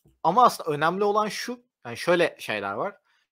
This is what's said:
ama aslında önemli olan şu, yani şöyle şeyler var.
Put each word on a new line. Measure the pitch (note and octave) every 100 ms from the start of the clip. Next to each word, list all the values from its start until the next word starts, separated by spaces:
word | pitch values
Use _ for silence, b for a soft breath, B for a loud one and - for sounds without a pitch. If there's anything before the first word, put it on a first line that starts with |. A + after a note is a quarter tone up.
| _ _
ama | D#3+ G#3
aslında | A#3+ - E3
önemli | D3 D#3+ F#3
olan | G#3 G#3 G#3
şu, | - - B3 _ _ B2
yani | A#2
şöyle | - F3 D#3+ -
şeyler | - G#2+ G2
var. | G#2+ F#3 - _ _ _